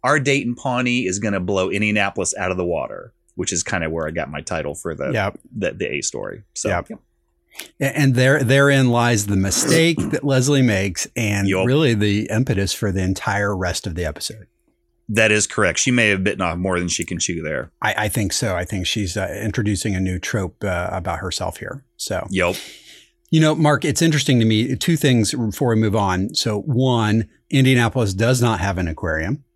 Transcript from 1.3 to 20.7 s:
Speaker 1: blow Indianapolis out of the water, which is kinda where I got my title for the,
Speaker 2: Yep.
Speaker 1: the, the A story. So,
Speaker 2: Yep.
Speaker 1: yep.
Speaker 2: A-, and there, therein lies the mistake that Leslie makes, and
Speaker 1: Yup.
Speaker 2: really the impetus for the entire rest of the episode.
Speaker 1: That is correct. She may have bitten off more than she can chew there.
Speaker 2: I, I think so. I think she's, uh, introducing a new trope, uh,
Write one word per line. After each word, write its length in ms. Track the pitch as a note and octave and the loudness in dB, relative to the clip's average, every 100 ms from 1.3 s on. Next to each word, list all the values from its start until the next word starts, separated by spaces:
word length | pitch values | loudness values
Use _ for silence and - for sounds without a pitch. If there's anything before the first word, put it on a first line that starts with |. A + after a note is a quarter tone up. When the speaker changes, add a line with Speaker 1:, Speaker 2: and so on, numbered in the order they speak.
| G2 | -2
Speaker 1:
blow 300 | F2+ F#2+ F#2+ | 0 0 0
Indianapolis 640 | G2+ G#2+ G#2+ G2 G#2 F2+ - | 0 0 2 0 -2 -4 -4
out 140 | F#2 | -4
of 60 | F#2 | -2
the 100 | F2 | -2
water, 460 | E2 B1 G1+ - _ _ - | -2 -4 -10 -16 _ _ -8
which 160 | - | -4
is 100 | F2 | -4
kinda 260 | - F#2 D#2+ | -4 -4 -2
where 200 | E2 D#2 | -4 -4
I 20 | |
got 180 | E2 C#2+ | -6 -8
my 120 | D2 | -10
title 340 | D2 E2+ D2 | -6 -6 -6
for 180 | C#2+ E2+ D2 | -8 -8 -6
the, 160 | C2+ | -4
Speaker 2:
Yep. 260 | A2 F#2 - - - | -2 -2 -6 -14 -6
Speaker 1:
the, 160 | F#2 | -6
the 200 | - D2+ | -4 -6
A 80 | C#2+ | -4
story. 420 | - A#1+ G1+ G1+ - | -6 -6 -10 -12 -16
So, 140 | - G#2+ | -6 -2
Speaker 2:
Yep. 220 | F2+ - | -2 -4
Speaker 1:
yep. 80 | - _ _ _ _ _ - - _ | -16 _ _ _ _ _ -20 -20 _
Speaker 2:
A-, 160 | C#3 A#2+ | -2 2
and 200 | C#3 B2 | 4 6
there, 260 | C3 D3 | 4 4
therein 460 | A#2+ C3+ C#3+ C#3 B2+ | 4 4 6 4 4
lies 360 | A#2+ A#2+ A#2 G#2 | 4 2 2 2
the 100 | G2 | 0
mistake 600 | F#2+ - - E3 E3 D#3+ - | 2 0 2 4 4 2 -2
that 140 | D3 | -2
Leslie 380 | C#3 C3 C3 C#3+ | 0 2 4 4
makes, 440 | B2+ G2 G2 E2+ - | 4 2 0 -4 -8
and 340 | - G#2+ G2+ G2 | -4 -2 0 0
Speaker 1:
Yup. 160 | F#2 | 2
Speaker 2:
really 300 | A2+ C#3 D3+ | 2 4 2
the 300 | A2 G#2 G2+ - | 2 2 0 0
impetus 440 | G#2+ C3+ G#2+ G2 | -2 0 0 -2
for 180 | - G#2 | -2 -2
the 120 | F#2+ | 0
entire 540 | F#2 F#2+ - G2+ G2+ F#2+ | 0 -2 -2 -2 -2 -2
rest 300 | F2+ E2+ - | -2 -4 -6
of 80 | |
the 100 | E2 | -6
episode. 440 | E2 D2 - A2 - _ _ _ _ _ - | -6 -6 -12 -12 -20 _ _ _ _ _ -2
Speaker 1:
That 220 | G#2+ A2 | 2 4
is 160 | G#2+ - | 4 2
correct. 320 | - F#2+ E2 | 2 2 2
She 120 | - | 0
may 180 | B2 A2 | 4 4
have 160 | G2 | 2
bitten 160 | F#2+ F#2 | 0 0
off 160 | F2+ F2 | -2 -2
more 220 | F#2 F2+ | -2 -2
than 100 | F2 | -2
she 160 | - | -4
can 140 | F2 F2 | -6 -4
chew 240 | - E2+ | -4 -4
there. 280 | D#2+ C#2+ B1+ _ | -4 -6 -8 _
Speaker 2:
I, 120 | A2 - | -4 -2
I 40 | G#2+ | -2
think 240 | - G2+ | -2 -2
so. 240 | - A2+ F2+ | -2 -2 -4
I 80 | |
think 220 | F2+ G2 F2 | -4 -6 -4
she's, 300 | - G2 G#2+ | -4 -4 -4
uh, 120 | F#2 D2 | -6 -6
introducing 520 | G#2+ - G#2 G2+ A2+ | -4 -2 -2 -2 -2
a 60 | F#2+ | -2
new 180 | F#2+ F#2 | -2 -4
trope, 460 | - A2 F#2 _ | -4 -4 -4 _
uh, 240 | G2+ | -4